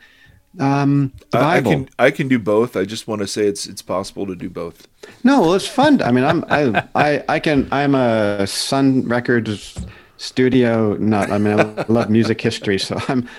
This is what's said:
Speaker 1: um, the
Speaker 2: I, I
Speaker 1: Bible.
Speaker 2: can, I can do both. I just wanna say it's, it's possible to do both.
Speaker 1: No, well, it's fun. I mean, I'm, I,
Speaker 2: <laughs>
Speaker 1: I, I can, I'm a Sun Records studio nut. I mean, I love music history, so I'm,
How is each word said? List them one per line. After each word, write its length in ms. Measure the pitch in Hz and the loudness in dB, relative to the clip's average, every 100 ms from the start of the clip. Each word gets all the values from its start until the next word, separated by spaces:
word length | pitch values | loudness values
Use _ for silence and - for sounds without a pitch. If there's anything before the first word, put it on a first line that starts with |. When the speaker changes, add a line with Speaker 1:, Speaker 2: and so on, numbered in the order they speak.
| - _ - _ _ 185 | -10 _ -20 _ _ -4
Speaker 1:
um, 540 | 139 139 139 143 135 - - | -2 0 2 2 0 -6 -4
the 60 | 117 | 0
Speaker 2:
I, 20 | |
I 200 | 143 180 | 2 2
Speaker 1:
Bible. 100 | 127 | 2
Speaker 2:
can, 180 | 143 131 - | 0 -2 2
I 120 | 127 | 2
can 180 | 151 135 | 2 0
do 100 | 127 | 0
both. 380 | 104 107 120 - | 2 0 0 -2
I 80 | 98 | -4
just 200 | 113 - | -6 -8
wanna 200 | 104 98 | -6 -4
say 200 | 110 104 | -2 -2
it's, 200 | 98 - | -2 -10
it's 160 | 98 | -14
possible 440 | - 92 95 - 98 | -6 -6 -6 -8 -10
to 80 | |
do 140 | 90 90 | -8 -10
both. 400 | 90 85 - - _ - - | -10 -12 -14 -20 _ -20 -2
Speaker 1:
No, 200 | 240 277 | 2 4
well, 100 | 165 | 4
it's 140 | 190 - | 2 0
fun. 320 | - 294 269 | 2 4 4
I 100 | - | 2
mean, 140 | 127 | 2
I'm, 200 | 139 165 - | 2 0 -2
I, 340 | 143 139 98 - | 0 0 -2 -2
Speaker 2:
<laughs> 40 | |
Speaker 1:
I, 300 | - 147 147 - | -2 0 0 -2
I 120 | 147 | -2
can, 280 | 165 139 - | 0 0 0
I'm 240 | 135 143 | -2 0
a 520 | 139 120 113 104 101 98 | 2 2 2 0 -2 -4
Sun 600 | - - 135 135 131 117 | -4 -2 2 2 2 0
Records 720 | 120 120 120 110 101 - - - - - - | -2 0 0 0 -6 -10 -14 -14 -18 -20 -18
studio 800 | - - 127 127 120 113 110 | -6 0 4 4 4 2 0
nut. 360 | 98 104 107 95 | 0 0 0 0
I 60 | 104 | 0
mean, 240 | 104 104 | 2 2
I 240 | 107 110 - | 0 -2 0
love 200 | 117 107 | 0 2
music 320 | 110 110 110 | 2 2 0
history, 380 | 117 - - 98 | -2 -2 -2 -2
so 180 | - 107 - | -2 -4 -2
I'm, 200 | 131 120 | -4 -4